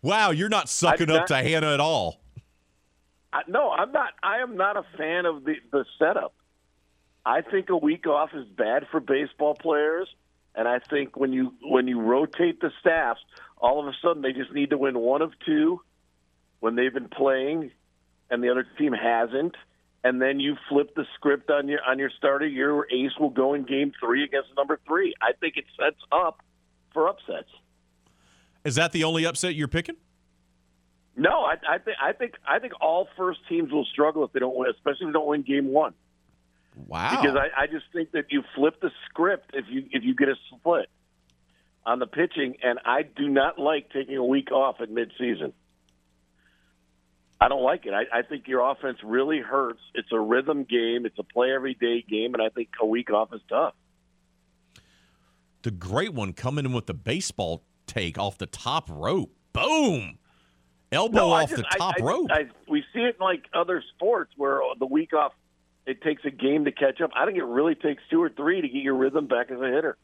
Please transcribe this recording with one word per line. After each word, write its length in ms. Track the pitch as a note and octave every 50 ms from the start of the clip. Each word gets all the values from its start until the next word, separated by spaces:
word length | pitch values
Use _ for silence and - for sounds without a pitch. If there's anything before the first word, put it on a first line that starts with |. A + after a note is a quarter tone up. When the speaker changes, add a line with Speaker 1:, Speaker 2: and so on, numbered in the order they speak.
Speaker 1:
Wow, 300 | - C3+ G3 A3 G#3+ G3
you're 180 | E3 D3+ F#3 G#3+
not 180 | G#3+ G3+ D#3+ -
sucking 420 | - - E3+ E3+ D3+ - E3+ D3+
Speaker 2:
I'm 60 | D#3
Speaker 1:
up 60 | D#3+
Speaker 2:
not 60 | E3+ F#3+
Speaker 1:
to 80 | D#3
Hannah 380 | C3 B2+ C3 D#3+ D#3+ D#3 D#3 D3
at 60 | C#3
all. 400 | C#3+ D#3 E3 B2+ F#2+ E2 E2 _ _ - _ - _ _ _ _ _ _ _ _ _ _ _ _ _ _ _ _ _ _
Speaker 2:
I, 120 | - C#3+ - -
no, 240 | - A#3+ D4 A#3+
I'm 220 | - - F#3 B3+ C4+
not. 160 | C#4+ C4+ G3+ - -
I 180 | - F#3 G3+ A#3
am 180 | C4 B3+ A3+ F#3
not 180 | F#3+ G3 G#3
a 80 | G3+ - - - D3
fan 280 | D3+ D#3 E3 F3 F3+
of 200 | F3 D#3+ D3 C3+
the, 100 | D3 D3+ - _ _
the 140 | - C#3+ B2 - - -
setup. 360 | - E3 - - - - _ _ _ _ _ _ _ _ _ _ _ _ _ _ _ _ _ _ _
I 140 | A2 A#2+ D3
think 300 | E3+ - - F#3+ F#3 -
a 80 | F#3 E3+
week 280 | D3+ D3+ D#3+ E3+ -
off 260 | E3 D3 D3 D3+ D#3+ -
is 120 | D3+ B2+
bad 400 | G#2+ G2 - A#2 G#2+ A#2 C#3 C#3+ -
for 80 | - D#3+
baseball 560 | C3+ - C#3 C3+ D3 C#3 - _ D3+ D3 D3+
players, 540 | D3+ - E3 D#3 D3 D3+ D3+ D#3+ E3+ F#3+ F#3 - _ _ _ _ _ _ _ _
and 120 | A2 A2+ A#2+
I 120 | B2 B2+
think 360 | - - D#3 C#3+ C3+ C3 -
when 160 | - C3+ C3+
you, 220 | C3 C3 C3 B2+ - -
when 260 | - - - B2+ B2+ B2+
you 140 | B2 A#2+
rotate 580 | A2+ A2 B2 C3 D3+ D3+ - - E3+ F3 - -
the 120 | - D#3 - -
staffs, 400 | _ F3+ E3 E3 E3 A#2+ A#2 - - _ _ - - - _ _
all 220 | - A#2+ C3+ D3
of 80 | D3 C#3+
a 60 | C3 -
sudden 200 | - F3 E3+ D#3
they 120 | C3+ C3 C3
just 180 | B2+ C3+ A#2
need 200 | - C#3+ C#3+ C#3+
to 60 | D3+ C#3
win 220 | C3+ C3+ B2+ B2
one 220 | A#2 A#2+ C3+ D3
of 100 | D#3+ D#3+ - _ -
two 340 | - D#3 D3+ D#3 D#3+ F3+ F3 - _ _ _ _ _ _ _ _ _ _ _ _ _ _ _
when 160 | - A2+ A#2
they've 180 | A#2+ B2+ C3 A#2+
been 140 | C3+ B2 -
playing 640 | - - C#3 C#3 C3+ C3 C3 C#3 D#3 E3 D#3 C3 _ _ _ _ _ _ _ _ _ _ _ _
and 140 | B2 A#2+ B2
the 60 | B2
other 180 | B2+ B2+ B2+ - - -
team 140 | D3 D3
hasn't, 640 | B2 G#2+ G#2+ A#2 A#2+ A#2 A#2 A#2 A#2 C3+ D3+ F3 - - - _ _ _ _ _ _ _ -
and 180 | B2+ B2+ B2+
then 200 | C3 C3+ C#3 C#3
you 160 | C#3 C#3+ D3 C#3 - -
flip 280 | C#3+ C#3+ D3 D3 -
the 100 | - C#3 - -
script 340 | - - D3 C#3+ C#3+ - -
on 200 | D3+ C#3+ C#3 C#3
your, 100 | D3 C#3+ - B2+
on 100 | C3 C3
your 120 | C#3 C3 - -
starter. 280 | - C#3+ C#3 C#3 D3+
Your 400 | D#3 C#3+ C3 C3+ C#3+ D3 D3 D3 -
ace 260 | B2+ B2+ B2+ A2 G2 -
will 120 | D3+ C#3+
go 240 | B2+ C3 C3 C3+ C#3+
in 100 | D3 C3+
game 300 | C3 C#3 C3+ C#3+ C#3+ C3+ -
three 240 | - A#2+ A#2+ C#3 D3
against 240 | C#3 - C#3 C3+ - _ C#3+
number 240 | C#3 C#3 D#3 C#3+ _
three. 280 | - D#3 F3 G3 F3 - -
I 100 | - A2+ B2 _
think 160 | - D#3+ -
it 80 | D#3 - _ - -
sets 220 | - D3 D#3 _ - _
up 300 | - D#3+ F3+ E3 D#3 _ _ _ _ _ _ _ _ _ _ _
for 160 | _ D#3+ D#3 F3
upsets. 400 | G3 - - - F2 D2+ - _ - - _ _ _ _ _ _ _ _ _ _ _ _ _ _ _ _ _ _ _ _ _
Speaker 1:
Is 120 | D3 B2
that 160 | C3 E3 E3+
the 120 | - F3 D#3
only 220 | D#3+ E3 E3 D#3+
upset 300 | E3 E3 - - F3+ E3+
you're 120 | D3 D3+ C#3+
picking? 280 | - E3 E3+ - E4 _ _ _ _ _ _ _ _ _ _ _ _ _ _ _ _ _ _ _ _ _ _ _ _
Speaker 2:
No, 260 | B2 C#3+ F3+ B3+ D#4+
I, 140 | B3+ C#3+ D#3 E3 - D#3+
I 80 | D#3 F#3
think, 200 | - A3 G#3 -
I 120 | C#3 D3 -
think, 200 | - B3 A#3 - - _ -
I 120 | C#3+ -
think 140 | - B3 D#3+ D3+
all 260 | D#3 D#3 D#3+ F3 F#3+ F#3 - -
first 220 | F#3 F3+ E3 - _ -
teams 240 | E3+ E3+ E3 C3+
will 140 | C#3 D3+ C3
struggle 380 | - - - D3 D#3 D#3 D#3 D3
if 80 | A#2+
they 80 | _ C3+
don't 160 | B2+ C3 C3
win, 140 | B2+ C3 C3
especially 360 | A2+ _ _ D3 C#3 - F#3 D#3+
if 20 |
they 40 | D3+
don't 140 | D#3+ D3+ D3
win 160 | D3 D3 C#3
game 240 | C3 C#3 C#3 C#3 C3+
one. 260 | C3 D3 D#3 A#2+ - _ _ _ _ _ _ _ _ _ _ _ _ _ _ _ _ - C#2 -
Speaker 1:
Wow. 340 | D2 E2 F2 B2 F#3+ C4+
Speaker 2:
Because 160 | - C#3+ C3 C#3
I, 260 | C3+ D#3 - C3+ C#3
I 40 | D3+
just 180 | D#3 D#3 - - _
think 180 | F3 E3 - -
that 120 | D#3+ C#3+ _
you 100 | C#3+ C#3+ B2+ - -
flip 260 | - C#3 D#3 E3 _
the 80 | - E3 - - - -
script 420 | - - E3 F#3 G3+ - - _ -
if 120 | C#3 A#2 G2
you, 140 | B2 C3+ C3+ -
if 120 | - C3 A2
you 120 | B2+ C3
get 120 | B2 C#3 C3+
a 60 | C3 - - - -
split 320 | A#2+ _ D#3+ E3+ D3+ F#2+ - _ _ _ _ _ _ _ _ _ _ _ _ _ _ _ _ _ _ _
on 140 | A2+ A#2 B2+
the 80 | C3 -
pitching, 480 | - D3 E3+ F3 - D#3+ C#3 B2+ B2+ - -
and 160 | B2 A#2+ - -
I 200 | A#2 B2 C#3 D#3
do 260 | D#3 _ - C#3+ C#3+
not 300 | C#3 C3+ C3+ D3+ E3+ -
like 320 | C#3+ D3 D#3+ D3 D3 _
taking 260 | - C#3 C3+ A#2+ C3+ C3+
a 80 | B2
week 260 | B2 C3 C#3 C3+ -
off 260 | C3 C3+ C3+ C3+ - -
at 80 | A#2+ G#2+
midseason. 600 | G#2+ A#2 A#2 A2+ - - B2+ A#2+ A2 E2 D#2 C#2 - _ _ _ _ _ _ _ _ _ _ _ _ _ _ _ _ _ _ _ _ _ _ _ _ _ _ _ _ _ _ _ _ _ _ _ _ _
I 100 | G#2 B2
don't 120 | C#3 C#3 -
like 220 | - D#3 F#3+ -
it. 80 | - G2
I, 260 | G2+ A#2 - A#2 A#2
I 20 |
think 260 | A#2+ - D3+ C#3 A2 B2+
your 140 | C3 B2+ A#2+ C3
offense 260 | C#3 C3 - C3+ B2 - -
really 360 | G#2+ A2 B2+ C3+ C#3+ E3 D3+
hurts. 420 | A#2+ A#2 B2+ C#3 C3+ A#2+ A2+ _ - - _
It's 140 | - A#2 - A#2
a 60 | A2+
rhythm 440 | G#2+ G#2+ A#2 B2 C3+ C#3+ D#3 C#3+ C3+
game. 420 | - A#2+ A#2+ A#2 A2+ A#2 B2 A#2+
It's 140 | A2 _ -
a 40 | G2
play 280 | _ - A#2+ B2 B2+ C3+
every 200 | C3+ B2+ C3+ B2+
day 300 | _ B2 A#2 A#2+ A#2+ A2+ -
game, 240 | G#2+ G#2+ A2 B2 B2
and 80 | A#2
I 60 | A2 A2
think 200 | _ - A#2 _ - -
a 40 | A2+
week 260 | A2 A2 A#2 B2 -
off 220 | A2 G#2+ A2 A2 -
is 80 | G#2+ _ -
tough. 240 | A2+ B2 D#3 - - _ _ _ _ _ _ _ _ _ _ _ _ _ _ _ _ _ _ _ _ - _ _ _ _ _ _ _ _ _ _ _ _ _ _ _ _ -
Speaker 1:
The 80 | B2
great 420 | G#2+ F2+ E2+ F#2 G2 B2+ F#3 A3 F3+
one 200 | B2 G#2+ F#2+ F2
coming 320 | - - B2+ C#3 D3 C#3
in 60 | C3 B2+
with 140 | A#2+ G#2+ -
the 60 | F2+
baseball 680 | D2+ - - - F3+ F#3+ - - - G2+ E2 E2 E2 _ _ _ _ _
take 320 | - - A#2 G2 E2+ D#2 F2
off 200 | G2 G2+ - _
the 80 | G2 -
top 420 | - - - A#2+ C3+ D#3+ D#3 -
rope. 420 | E2+ D2 D#2+ G#2 E3 F#3+ A#2+ - _ _ _ _
Boom! 640 | _ - C3 B3+ D#4 D#4+ D4+ A#3+ F3 C3 G#2 E2 - - _ _ _ _ _ _ _ _ _ _ _ _ _ _
Elbow 260 | - D3 F#3+ A#3 A3+ G#3+
Speaker 2:
No, 140 | A#3 -
I 120 | E3 E3 D#3+
Speaker 1:
off 60 | C#3+
Speaker 2:
just, 140 | - - -
Speaker 1:
the 140 | - F#3 G3
top 180 | G#3 G3 - F3+
Speaker 2:
I, 20 |
I, 40 | A2+
Speaker 1:
rope. 220 | C#3 G3 D#4 F4+ -
Speaker 2:
I, 120 | D#3 D3+ D3 B2 - - _ -
we 120 | D3+ D3 C#3 - _
see 60 | A#3+
it 160 | A#3+ B3 A#3 -
in, 60 | F#3+
like, 200 | F#3 F3+ E3 - - -
other 300 | E3+ E3+ E3+ F3+ E3 - - -
sports 360 | _ E3+ G#3 A#3+ G3+ E3 _ _ -
where 220 | C#3+ C#3 C#3 C#3 C3+ B2+ B2+ B2
the 60 | B2+
week 280 | C3 C#3 D3+ E3 D#3+ -
off, 200 | D#3 D3 C3+ - _ _ _ _ _ _ _ _ _ _
it 160 | C3 C3 -
takes 220 | - D#3+ D3+ C#3+ -
a 60 | D3
game 340 | C#3 - - C3+ C#3+ D#3 D3
to 60 | C#3+
catch 300 | - - C#3+ C3+ C3 -
up. 80 | E3 D3+ -
I 100 | A#2+ C#3
think 120 | G3 G3+ F3
it 60 | -
really 320 | B2 A#2+ B2+ D3 E3+ D#3+
takes 280 | - - D#3 C#3+ - - _
two 120 | D#3 E3
or 80 | E3+ D#3
three 320 | - - D3+ D#3 F3+ F#3+
to 60 | E3 C3+
get 140 | B2 C#3 C3+
your 120 | C#3 C3+
rhythm 320 | C3 C3 C3+ C3 D#3 D3 B2+
back 240 | B2+ A#2+ A#2+ -
as 80 | C3 B2
a 60 | C3 C3
hitter. 300 | B2 A#2 - D3+ - _